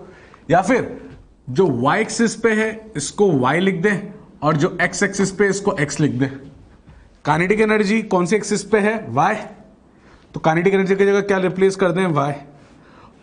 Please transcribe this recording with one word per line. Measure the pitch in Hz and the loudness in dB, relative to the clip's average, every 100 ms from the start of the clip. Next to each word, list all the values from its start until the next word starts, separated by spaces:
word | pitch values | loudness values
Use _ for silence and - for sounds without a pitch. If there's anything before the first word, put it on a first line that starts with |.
| - - - - - | -14 -20 -20 -14 0
या | 156 | 2
फिर | 175 247 - - - - - _ - | 4 0 -2 -10 -18 -20 -20 _ -4
जो | 127 185 | 0 2
वाई | 120 135 185 | 2 0 0
axis | 214 - 233 - | -2 0 0 0
पे | 233 | 0
है, | 214 220 214 - 151 | 2 -2 -4 -12 -10
इसको | - - 202 | -8 0 2
वाई | 143 123 160 | 4 2 2
लिख | 196 | 0
दें, | 170 202 190 - - - - | 0 0 0 -4 -16 -20 -4
और | 143 156 | -2 0
जो | 170 - | 0 0
x | 175 - | -4 0
axis | 196 196 190 | -2 0 -2
पे, | 190 202 | 0 0
इसको | 190 208 | 0 -2
एक्स | - 147 - | -2 -4 0
लिख | 143 | 0
दें। | 120 135 - - - - - - - - _ | 0 -2 -4 -18 -20 -20 -20 -20 -20 -20 _
Kinetic | - 156 180 214 | -2 0 2 2
energy | 214 214 196 226 | 2 2 2 -2
कौन | 214 185 175 | 0 0 0
सी | 214 | -2
axis | - 208 | -2 -6
पे | - 214 | 0 0
है? | 208 220 127 | 0 -2 -4
वाई। | 117 175 214 - - - - _ _ - - _ | 0 0 -2 -8 -18 -20 -20 _ _ -20 -20 _
तो | 160 | -4
kinetic | 160 160 185 | 0 2 2
energy | 190 190 190 | 2 2 2
की | 196 | 4
जगह | 202 | 2
क्या | 196 190 | 0 0
replace | 185 180 190 190 | 0 2 0 2
कर | 185 | 0
दें? | 170 185 | 0 0
वाई। | 147 143 143 - - - - - - - - | 0 -2 -6 -14 -20 -20 -20 -20 -20 -20 -6